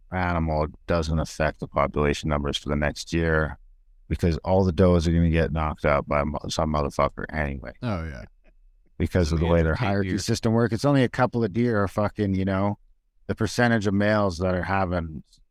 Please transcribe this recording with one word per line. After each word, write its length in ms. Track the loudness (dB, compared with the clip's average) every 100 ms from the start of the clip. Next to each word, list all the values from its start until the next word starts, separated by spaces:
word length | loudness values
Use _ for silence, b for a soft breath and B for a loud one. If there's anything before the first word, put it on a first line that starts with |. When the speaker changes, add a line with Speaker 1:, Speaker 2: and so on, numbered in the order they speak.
| -6
Speaker 1:
animal, 540 | -4 -2 0 0 0 -2
it 60 | -6 -2
doesn't 320 | -2 0 -2
affect 400 | -4 -2 -4 -4
the 80 | -6
population 600 | -2 -2 0 0 0 -2
numbers 280 | -2 -2 -6
for 120 | -4
the 60 | -2
next 380 | -2 -4 -4
year 440 | -2 0 0 -2 -6 -18 -20 _ -20 -8
because 280 | -2 0 0
all 240 | 0 2
the 80 | 2
does 360 | 4 4 4 4
are 40 |
gonna 180 | 4 4
get 220 | 2 2
knocked 340 | 0 -2 -2 0
out 220 | 0 0
by 160 | 0
mo-, 160 | 0 -4 -6
some 240 | -2 -2
motherfucker 520 | 0 -2 0 -2 -2 -8
anyway. 380 | -4 -4 -6 -12 -10
Speaker 2:
Oh, 220 | -6 -6
yeah. 220 | -8 -12 -16 _ _ _ _ _ _ -6
Speaker 1:
Because 340 | -2 2 2
of 80 | 2
the 60 | 4
Speaker 2:
Yeah, 60 |
Speaker 1:
way 120 | 4
their 100 | 4
Speaker 2:
take 60 | 0
Speaker 1:
hierarchy 300 | 0 0 0
Speaker 2:
deer. 100 | -2
Speaker 1:
system 340 | -2 -2 0
works. 200 | 2 0
It's 120 | 0 2
only 180 | 4
a 60 | 2
couple 340 | 2 0 0
of 80 | -2
deer 280 | 0 0 2
are 60 | 0
fucking, 480 | 0 -2 -2 0 0
you 100 | 0
know, 320 | 0 0 -4 _ _ _ _ -8
the 80 | -4
percentage 520 | -2 2 2 2 2
of 60 |
males 440 | 2 2 2 0 0
that 140 | -2
are 80 | -2
having 600 | -2 -2 0 -2 -4 -10 -16 _ _